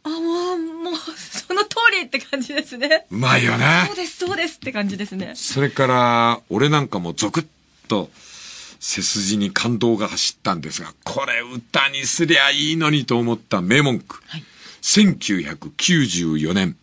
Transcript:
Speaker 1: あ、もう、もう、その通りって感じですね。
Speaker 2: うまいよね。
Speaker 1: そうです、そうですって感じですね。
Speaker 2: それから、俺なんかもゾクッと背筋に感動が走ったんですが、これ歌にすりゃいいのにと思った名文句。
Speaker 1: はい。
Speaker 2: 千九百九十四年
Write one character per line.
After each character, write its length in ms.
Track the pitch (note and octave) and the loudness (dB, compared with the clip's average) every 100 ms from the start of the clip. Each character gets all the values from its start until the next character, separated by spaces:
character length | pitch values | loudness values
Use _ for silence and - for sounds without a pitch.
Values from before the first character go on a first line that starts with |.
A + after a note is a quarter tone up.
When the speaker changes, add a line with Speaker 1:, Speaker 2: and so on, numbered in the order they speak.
Speaker 1:
あ、 40 | D#4 | -6
も 460 | E4 E4 E4+ F4+ | -4 -2 -2 -2
う、 40 | F4+ | -4
も 320 | E4 D#4+ E4+ | -4 -6 -6
う、 20 | D#4+ | -6
そ 560 | - - - - - | -8 -14 -10 -10 -4
の 120 | F#4 | -2
通 120 | G#4 A4+ A#4 | -2 2 2
り 140 | G4 C4+ | 0 -4
っ 20 | |
て 120 | C4+ | -8
感 200 | - C#4 | -6 -8
じ 140 | B3 | -4
で 100 | D4 | -6
す 120 | D4+ B3 | -6 -6
ね。 280 | D4 D#4+ - | 0 0 0
Speaker 2:
う 60 | G#2 | -2
ま 220 | B2+ C3 | 2 2
い 60 | |
よ 140 | A#2 A#2 | 2 2
ね。 260 | C3+ E3+ F3+ | 4 4 2
Speaker 1:
そ 40 | |
う 20 | F#4 | -4
で 100 | E4+ | -8
す、 100 | - | -6
そ 140 | F4+ | -4
う 40 | F#4+ | -2
で 120 | E4 | -4
す 80 | - | -6
っ 20 | |
て 100 | C4 | -8
感 160 | A#3+ G3+ | -4 -4
じ 80 | F#3+ | -6
で 100 | G3+ | -8
す 100 | F#3+ | -8
ね。 160 | F#3 | -8
Speaker 2:
そ 260 | - - C3+ | -4 -2 0
れ 100 | C#3+ | 0
か 160 | - C3 | 2 4
ら、 520 | B2+ A#2+ A#2 A#2 A#2 _ | 4 4 4 4 2 _
俺 200 | F#2+ C#3+ | 0 4
な 120 | D3+ | 2
ん 80 | C3+ | 0
か 120 | G2+ | -4
も 120 | E2+ | -6
ゾ 180 | D#2 - | -4 -2
ク 100 | E3 | -2
ッ 60 | D#3+ _ _ _ _ | -4 _ _ _ _
と 220 | G#2+ D#2+ - - - - - - - | -2 -2 -12 -20 -20 -18 -18 -20 -12
背 240 | - - | -6 -2
筋 340 | F#2 G#2 G2 G#2+ | -2 0 0 0
に 140 | G2+ | 0
感 280 | - B2+ A#2 | -2 -2 0
動 180 | A#2 A2 | 2 0
が 120 | G2+ | -2
走 280 | - - - | -2 -4 -4
っ 40 | |
た 120 | - | -4
ん 60 | F2+ | -4
で 100 | D#2 | -4
す 120 | - | -8
が、 120 | D#2+ - | -8 -12
こ 220 | - C3+ C3+ | -8 -6 -2
れ 140 | A#2+ | -4
歌 480 | A#2+ B2 - D3+ C#3 | -4 -12 -2 0 0
に 160 | C#3 | 0
す 220 | C3+ - D#3+ | -2 0 4
り 120 | D3+ | 6
ゃ 120 | C#3 | 4
い 220 | C#3+ D3+ | 2 0
い 40 | D#3+ | 2
の 140 | D#3 | 2
に 160 | D3+ A#2+ | 2 2
と 120 | A#2+ | 0
思 160 | A#2 | 2
っ 20 | A2+ | -2
た 260 | - G#2 | -2 -2
名 200 | F2+ C3 | 4 4
文 160 | C#3+ A#2 | 4 0
句。 240 | - - - | -6 -20 -14
Speaker 1:
は 100 | D#3+ | -16
い。 60 | - - - - | -16 -20 -20 -6
Speaker 2:
千 360 | - - G3+ C#3 | 2 6 6 4
九 240 | - F#2+ | -2 -2
百 300 | D2+ D#2+ - _ | -2 -10 -14 _
九 260 | - E3+ | 2 2
十 340 | B2 F2 E2 D#2 | 2 0 0 0
四 140 | D#2 | 2
年 240 | G2 F#2 C2 | 2 0 -2